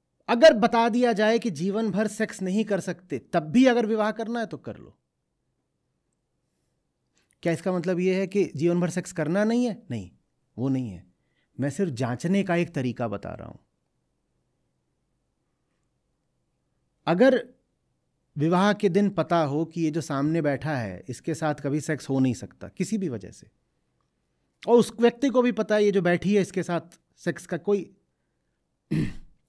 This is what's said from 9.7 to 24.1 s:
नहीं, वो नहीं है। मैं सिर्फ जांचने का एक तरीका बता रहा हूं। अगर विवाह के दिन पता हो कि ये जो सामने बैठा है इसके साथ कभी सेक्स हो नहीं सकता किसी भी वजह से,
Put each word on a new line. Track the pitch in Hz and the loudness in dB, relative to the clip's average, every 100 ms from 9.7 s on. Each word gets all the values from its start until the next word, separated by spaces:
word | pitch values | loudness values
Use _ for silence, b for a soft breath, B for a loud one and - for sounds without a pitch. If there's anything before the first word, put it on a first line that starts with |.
| 185 - | -4 -8
नहीं, | 117 90 _ _ _ _ - | -10 -10 _ _ _ _ -6
वो | 131 | -2
नहीं | 131 120 | -2 -4
है। | 87 - _ _ _ _ - | -10 -18 _ _ _ _ -6
मैं | 139 | -6
सिर्फ | 131 190 | -2 -4
जांचने | 120 123 247 170 196 | -2 -4 -4 -2 -2
का | 190 170 | 0 -2
एक | 170 | -2
तरीका | 151 127 113 117 | -4 -4 -4 -6
बता | 101 - | -6 -10
रहा | - - | -14 -16
हूं। | - _ _ _ _ _ _ _ _ _ _ _ _ _ _ _ _ _ _ _ _ _ _ _ _ _ _ _ _ _ _ _ _ _ _ - | -18 _ _ _ _ _ _ _ _ _ _ _ _ _ _ _ _ _ _ _ _ _ _ _ _ _ _ _ _ _ _ _ _ _ _ -2
अगर | 175 262 254 - _ _ _ _ _ _ _ _ - | 4 6 4 -2 _ _ _ _ _ _ _ _ -2
विवाह | 156 180 202 | 0 2 2
के | 208 202 | 2 0
दिन | 175 202 | 2 0
पता | 196 151 170 | 0 0 0
हो | 147 147 | 0 -2
कि | 160 170 | -4 -2
ये | 160 | -2
जो | 156 | -2
सामने | - 139 143 165 | -4 -2 0 0
बैठा | 147 135 151 139 | 0 -2 -4 -6
है | 107 90 - | -6 -8 -12
इसके | 123 - | -10 -6
साथ | 151 156 | -4 -4
कभी | 143 143 151 | -4 -2 -4
सेक्स | 143 151 - | -4 -6 -2
हो | 135 | 0
नहीं | 131 | 2
सकता | 117 - - 90 | 0 -8 -16 -18
किसी | - 185 214 | -8 -4 -4
भी | 185 | -4
वजह | 117 92 | -8 -12
से, | - - _ _ _ _ _ _ | -20 -20 _ _ _ _ _ _